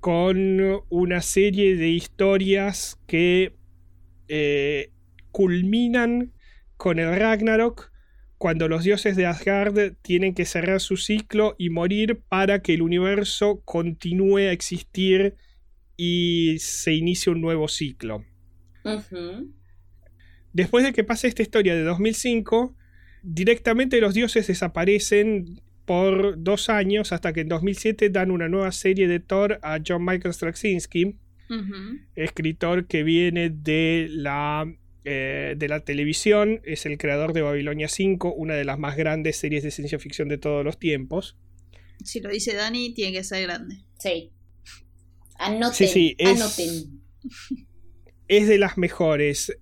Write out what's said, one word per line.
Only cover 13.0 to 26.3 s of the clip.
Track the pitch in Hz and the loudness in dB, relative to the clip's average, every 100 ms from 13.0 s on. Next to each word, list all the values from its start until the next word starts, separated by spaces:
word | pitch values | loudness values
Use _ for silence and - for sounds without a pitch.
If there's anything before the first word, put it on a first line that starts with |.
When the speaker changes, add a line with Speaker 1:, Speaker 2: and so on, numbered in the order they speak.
| 185 202 196 - 202 202 | 2 0 -2 0 0 0
Speaker 1:
continúe | - 170 170 160 175 180 196 196 | -4 -4 -4 -4 -4 2 4 4
a | 196 | 2
existir | 180 - 175 - - 190 185 196 - - _ - _ _ - | 0 -4 -8 -8 -2 2 4 2 -2 -20 _ -20 _ _ -6
y | 175 175 175 170 165 160 | -2 0 2 2 0 0
se | - - - | -6 -4 -2
inicie | 160 165 180 - | 0 0 0 0
un | 165 | 0
nuevo | 165 165 151 | -2 -2 -2
ciclo. | - 147 127 113 107 107 _ - - - - | -4 -6 -8 -10 -10 -12 _ -20 -20 -20 -14
Speaker 2:
Ujú. | 208 214 208 180 175 196 277 - - - - - - - - - - | -8 -8 -8 -12 -12 -12 -14 -18 -20 -20 -20 -20 -20 -20 -20 -20 -8
Speaker 1:
Después | 175 180 240 | -2 2 4
de | 269 | 4
que | 254 | 2
pasa | 208 226 254 | -2 0 -2
esta | 240 | 0
historia | 214 226 196 | 0 2 2
de | 170 | 2
dos | 160 170 | 0 0
mil | 214 | 0
cinco, | 220 247 233 214 226 254 - - - - - | 0 0 -2 2 0 0 -6 -20 -20 -20 -20
directamente | 185 160 185 233 - 226 262 247 | -10 0 2 4 2 2 2 4
los | 208 | 4
dioses | 202 233 226 214 | 2 2 0 0
desaparecen | 185 180 165 180 208 - 208 208 208 170 175 - - - | -2 -2 0 2 2 4 2 4 0 -4 -14 -20 -20 -2
por | 180 190 190 196 | 2 4 4 2